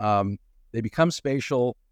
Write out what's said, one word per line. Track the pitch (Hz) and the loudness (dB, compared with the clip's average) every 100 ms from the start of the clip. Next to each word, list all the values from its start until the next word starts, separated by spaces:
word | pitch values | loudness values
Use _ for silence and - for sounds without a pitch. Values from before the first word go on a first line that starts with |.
um, | 107 101 101 101 - _ _ | 0 2 0 -4 -12 _ _
they | 113 | -6
become | 107 - 165 | -4 2 2
spatial | - 139 135 - 131 123 - _ | 2 -2 -2 -2 0 0 -2 _